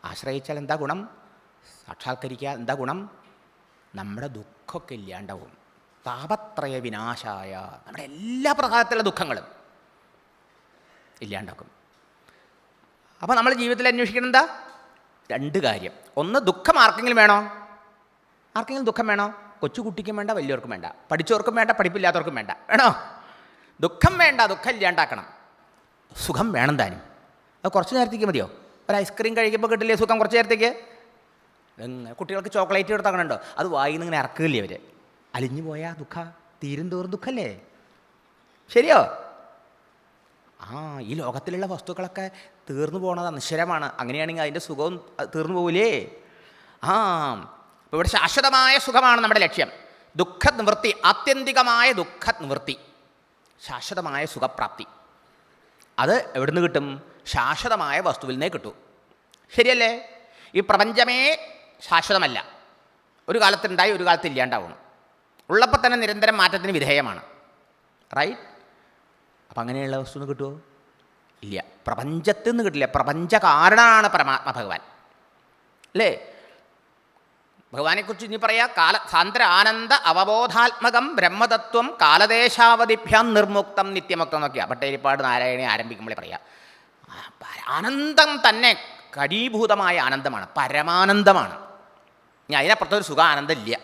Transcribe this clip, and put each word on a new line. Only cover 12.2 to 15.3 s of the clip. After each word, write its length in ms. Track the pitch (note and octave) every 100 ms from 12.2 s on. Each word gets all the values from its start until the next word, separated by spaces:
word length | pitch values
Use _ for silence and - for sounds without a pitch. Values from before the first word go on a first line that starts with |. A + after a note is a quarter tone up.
| _ _ _ _ _ _ _ _ _ _
അപ്പോൾ 120 | E3+
നമ്മൾ 200 | A#3+ A#3+
ജീവിതത്തിൽ 340 | B3+ A#3+ A#3+ B3
അന്വേഷിക്കണം 380 | A#3+ A3+ A#3+
എന്താ? 220 | B3+ C4 - - - - - _ _ _ _